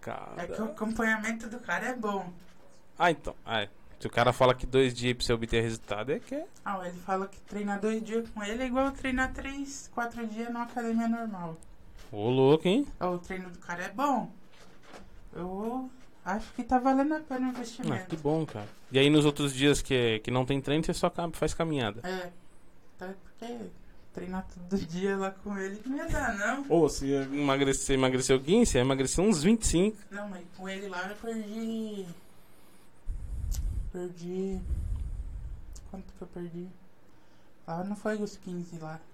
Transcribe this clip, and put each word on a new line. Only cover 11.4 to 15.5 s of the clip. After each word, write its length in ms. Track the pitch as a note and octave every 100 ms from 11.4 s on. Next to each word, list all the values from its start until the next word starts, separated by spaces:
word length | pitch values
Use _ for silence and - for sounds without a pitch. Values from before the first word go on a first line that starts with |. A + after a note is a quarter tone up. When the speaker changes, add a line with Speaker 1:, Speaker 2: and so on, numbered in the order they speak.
| E3+ E3 - - - - -
Speaker 1:
Ô, 180 | G#2+ G#2+
louco, 380 | C3 C3 D#3 F3
hein? 180 | G#3+ C#4+ -
Speaker 2:
O 180 | F3+ F3+
treino 320 | - F#3 F#3
do 80 | F3
cara 240 | - F3
é 40 | F#3+
bom. 400 | G3 C#4+ B3 F3 - - - - - - - - - -
Eu 580 | - F3